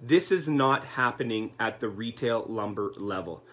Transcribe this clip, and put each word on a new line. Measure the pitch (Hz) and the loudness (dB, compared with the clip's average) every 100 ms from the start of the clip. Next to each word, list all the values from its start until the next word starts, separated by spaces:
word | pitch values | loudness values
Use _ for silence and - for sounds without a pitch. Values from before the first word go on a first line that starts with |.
This | 123 170 - | 4 4 6
is | 185 151 | 2 2
not | 143 135 135 - | 4 4 4 0
happening | - 123 117 120 110 110 - | 0 0 0 -2 -2 -4 -2
at | 113 107 | -4 -2
the | 113 | -6
retail | 101 117 117 120 113 - | -6 -8 -2 0 0 -2
lumber | 110 104 104 101 - | -4 -4 -2 -4 -4
level. | 101 95 87 80 - | -4 -4 -6 -10 -16